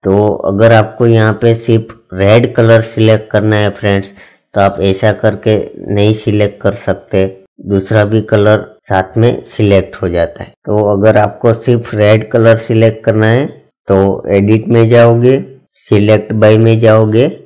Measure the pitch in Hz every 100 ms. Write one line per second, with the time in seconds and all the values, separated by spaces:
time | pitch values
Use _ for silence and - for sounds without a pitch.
0 | 98 98 107 82 - 101 113 113 107 -
1 | 117 117 110 107 117 117 - 113 113 -
2 | _ 92 98 113 123 - 113 113 110 -
3 | 110 110 - 107 107 107 104 101 107 98
4 | 98 - - _ _ 101 98 95 98 95
5 | 110 101 113 104 113 107 - - - 101
6 | 104 107 - 104 104 - 104 101 - 92
7 | - 98 95 - _ _ 92 98 95 110
8 | 104 110 104 107 104 107 - _ _ 95
9 | 95 117 120 - - - 104 98 80 -
10 | 92 85 82 - - _ - 104 104 101
11 | 107 107 104 - 120 113 - 117 - 107
12 | 104 110 113 117 113 113 - 110 110 104
13 | - 107 110 120 147 - _ _ - 98
14 | 98 - - 98 98 110 113 117 113 120
15 | 117 120 123 135 - - _ - - 104
16 | 104 107 - 110 107 110 113 113 113 110
17 | 110 107 147 -